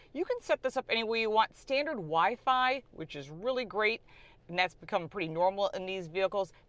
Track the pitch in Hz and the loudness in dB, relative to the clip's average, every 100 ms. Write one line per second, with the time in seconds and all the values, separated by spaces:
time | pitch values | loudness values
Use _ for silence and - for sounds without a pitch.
0 | - 269 349 494 - 294 262 262 - 226 | -12 -6 -4 -2 0 0 0 -4 -2 -2
1 | 220 226 220 214 220 - - 269 302 262 | 0 0 2 2 2 0 -4 -2 0 -4
2 | 156 160 185 240 - 254 254 269 - - | 0 4 4 2 2 2 4 0 -6 -14
3 | 160 147 139 160 233 254 220 185 214 190 | -12 -10 -12 -8 -4 -2 -2 0 0 0
4 | - - - - - 175 180 - 165 202 | -8 -20 -20 -20 -8 -2 -2 -2 -4 -2
5 | 165 202 165 160 185 196 196 190 185 190 | -2 -6 -4 2 2 2 0 -2 -6 -6
6 | 165 175 190 202 190 - | -6 0 0 0 -4 -6